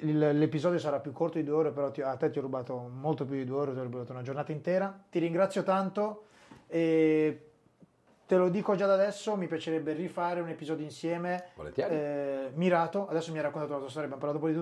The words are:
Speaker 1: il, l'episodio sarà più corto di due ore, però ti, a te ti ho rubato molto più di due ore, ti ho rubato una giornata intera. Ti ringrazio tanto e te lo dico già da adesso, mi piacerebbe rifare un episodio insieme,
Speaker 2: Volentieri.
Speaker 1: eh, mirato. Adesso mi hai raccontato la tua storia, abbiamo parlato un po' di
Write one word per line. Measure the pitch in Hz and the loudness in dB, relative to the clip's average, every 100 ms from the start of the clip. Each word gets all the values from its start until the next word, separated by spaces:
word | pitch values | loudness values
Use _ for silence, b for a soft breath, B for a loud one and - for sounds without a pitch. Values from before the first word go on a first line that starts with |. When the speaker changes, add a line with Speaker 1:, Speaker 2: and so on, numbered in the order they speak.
| 156 | 2
Speaker 1:
il, | 151 151 147 | 4 6 6
l'episodio | 151 156 165 175 | 4 4 2 2
sarà | 151 143 | 0 -2
più | 147 | -4
corto | 123 165 160 | -2 -2 0
di | |
due | 147 | 0
ore, | 151 156 | 2 2
però | 135 139 | 0 -4
ti, | 135 | -2
a | 135 127 | -4 0
te | 156 | 0
ti | 147 | 0
ho | |
rubato | 131 131 123 127 | -4 -4 -4 -8
molto | 123 127 143 151 135 | -8 -6 -2 -2 -2
più | 139 | -4
di | |
due | 123 135 | -2 -2
ore, | 143 | -2
ti | 131 | -4
ho | |
rubato | 127 123 120 | -6 -6 -8
una | 127 | -8
giornata | 123 139 147 | -8 -6 -4
intera. | 151 160 185 196 196 _ | -4 0 0 0 -6 _
Ti | 175 | -2
ringrazio | 165 170 190 196 | 0 2 2 2
tanto | 180 190 190 196 208 214 B B B B - | 2 2 2 0 -2 -4 B B B B -4
e | 165 165 160 160 156 156 147 - _ _ _ - _ _ _ - | 0 4 6 6 6 2 0 -12 _ _ _ -20 _ _ _ 2
te | 185 | 4
lo | 180 | 4
dico | 185 202 | 2 2
già | 196 196 | 2 4
da | |
adesso, | 190 202 196 - 208 | 6 4 0 -2 -2
mi | 175 | -2
piacerebbe | 160 165 160 151 | -4 -2 -2 0
rifare | 151 180 - 175 175 | -4 -4 -2 -2 -2
un | 170 | -4
episodio | 156 151 156 | -6 -6 -6
insieme, | 151 - 165 170 175 180 180 - | -6 -6 -4 -2 -2 -4 -6 -12
Speaker 2:
Volentieri. | 147 - 160 | -10 -4 0
Speaker 1:
eh, | 160 147 143 139 135 135 | 0 -2 -2 -2 -4 -6
mirato. | 143 180 170 170 202 196 | 0 4 4 2 -2 -2
Adesso | 160 160 | -2 -2
mi | 160 | -4
hai | |
raccontato | 147 143 147 | -4 -4 -6
la | 143 | -6
tua | 135 | -6
storia, | 139 143 | -6 -6
abbiamo | 131 | -4
parlato | 147 147 | -4 0
un | 160 | 0
po' | |
di | 160 | 0